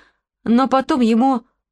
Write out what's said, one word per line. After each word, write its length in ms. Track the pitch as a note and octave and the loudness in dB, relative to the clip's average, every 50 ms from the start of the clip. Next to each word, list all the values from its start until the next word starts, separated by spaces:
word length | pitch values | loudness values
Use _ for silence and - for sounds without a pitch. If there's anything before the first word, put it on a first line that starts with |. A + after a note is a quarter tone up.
| _ _ _ _ _ _ _ _ - | _ _ _ _ _ _ _ _ -4
но 240 | G#3 A3+ A#3+ C4+ - | -2 0 0 0 0
потом 320 | C4 C4+ C4 - D#4+ B3+ | -2 -2 -2 -2 -2 0
ему 420 | A#3+ A3 A#3 A3 B3+ C4+ C4 A#3 - _ _ _ _ _ | 0 0 0 0 0 0 -2 -4 -6 _ _ _ _ _